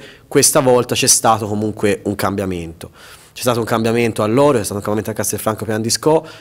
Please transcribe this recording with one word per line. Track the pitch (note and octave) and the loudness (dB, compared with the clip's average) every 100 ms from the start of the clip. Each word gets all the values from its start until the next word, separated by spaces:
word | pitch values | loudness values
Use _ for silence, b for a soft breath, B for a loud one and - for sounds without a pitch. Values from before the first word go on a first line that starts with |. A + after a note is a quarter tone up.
| B B B | B B B
questa | C#3+ C3 D#3 | 2 4 4
volta | B2+ B2 A#2 A2+ | 4 4 2 0
c'è | A#2+ | 2
stato | - A#2 A2 G#2+ | 2 4 2 0
comunque | G#2 G#2+ G2+ G#2 F#2+ G2+ | -2 -2 0 0 0 -2
un | G2+ | -2
cambiamento. | G2 G2 F#2+ F2 E2 E2 - B B B B | -2 -2 -4 -6 -8 -12 -18 B B B B
C'è | - | -6
stato | B2 A#2 | -2 -2
un | A2 | 0
cambiamento | A#2 A2+ A#2 A#2 A2 | 0 0 0 0 0
a | G#2+ | 0
Loro, | B2 D3 B2 | 4 4 2
c'è | |
stato | F#2+ G2+ | 0 -6
un | G#2+ | -4
cambiamento | G#2+ G#2 | -4 -4
a | |
Castelfranco | G#2+ G2+ G#2 A2 A2 G#2+ | -4 -4 -4 -4 -4 -4
Pian | A2 | -4
di | A2+ | -2
Scò, | A#2 D#3 D#3 - B | 0 2 2 0 B